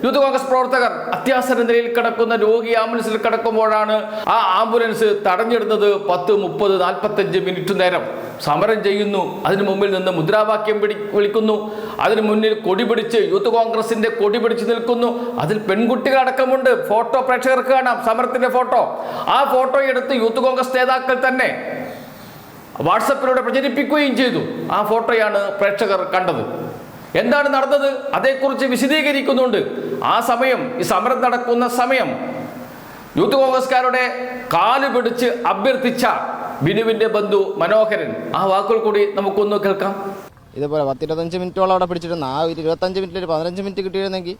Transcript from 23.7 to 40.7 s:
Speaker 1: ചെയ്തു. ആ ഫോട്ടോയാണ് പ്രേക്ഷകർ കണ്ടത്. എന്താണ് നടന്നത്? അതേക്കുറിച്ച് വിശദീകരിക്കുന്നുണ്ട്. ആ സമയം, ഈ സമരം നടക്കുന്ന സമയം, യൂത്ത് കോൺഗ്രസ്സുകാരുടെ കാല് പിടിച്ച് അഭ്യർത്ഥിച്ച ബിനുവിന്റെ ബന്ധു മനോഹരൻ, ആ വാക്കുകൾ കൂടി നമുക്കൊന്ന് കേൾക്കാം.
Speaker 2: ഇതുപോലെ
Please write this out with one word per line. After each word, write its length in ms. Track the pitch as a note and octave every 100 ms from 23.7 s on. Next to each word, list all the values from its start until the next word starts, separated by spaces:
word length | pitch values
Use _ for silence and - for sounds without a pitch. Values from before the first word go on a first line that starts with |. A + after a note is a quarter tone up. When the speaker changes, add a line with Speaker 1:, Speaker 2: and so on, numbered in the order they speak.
| B3 C4+ D4+ C#4+ B3
Speaker 1:
ചെയ്തു. 200 | C4 E3+ A#2+ - - F3
ആ 20 | G3+
ഫോട്ടോയാണ് 500 | A3+ A3+ A#3 G#3+ G3+ G3+ G3+
പ്രേക്ഷകർ 420 | G3+ G3+ G#3+ F#3+ F3+
കണ്ടത്. 300 | F#3 F3+ D#3 C#3 - - - - - - F3
എന്താണ് 280 | A3+ C#4+ C#4 C#4
നടന്നത്? 340 | C4+ C#4+ C#4 C4 - -
അതേക്കുറിച്ച് 500 | C4 C4+ C#4 A#3 C4
വിശദീകരിക്കുന്നുണ്ട്. 840 | B3 C4 D#4 C#4+ C#4 C4+ C4 B3+ G#3 C3+ - - - C3
ആ 20 | G3+ A#3
സമയം, 300 | A#3 C4 A#3+ - -
ഈ 40 | E3
സമരം 260 | F#3+ A3+ B3+
നടക്കുന്ന 400 | B3 A#3+ A#3+ A#3+ A#3+ A#3+
സമയം, 280 | B3 C4 E3 - - - - - - - - - - -
യൂത്ത് 180 | A3 C4+
കോൺഗ്രസ്സുകാരുടെ 640 | C4+ B3+ B3+ B3+ B3+ B3+ B3 B3 B3 B3 -
കാല് 340 | E3+ G3+ C4 C#4
പിടിച്ച് 340 | A#3+ A#3 A#3 B3 - -
അഭ്യർത്ഥിച്ച 520 | G3 B3+ B3+ A#3+ - A#3+ E3+ - - - - C#3+
ബിനുവിന്റെ 420 | G3+ A3+ A3 A3 G#3
ബന്ധു 240 | G3+ G3+ F#3+ -
മനോഹരൻ, 480 | E3+ G#3+ G#3+ G3 C#3 - - D#3
ആ 40 | F#3+
വാക്കുകൾ 300 | F#3+ G#3 A3+ A3
കൂടി 160 | G#3 G3+ G3
നമുക്കൊന്ന് 380 | G3 G3 G#3 G#3
കേൾക്കാം. 300 | G3 G3 F#3+ G3+ G3 F#3+ - - - A#2+
Speaker 2:
ഇതുപോലെ 260 | C#3+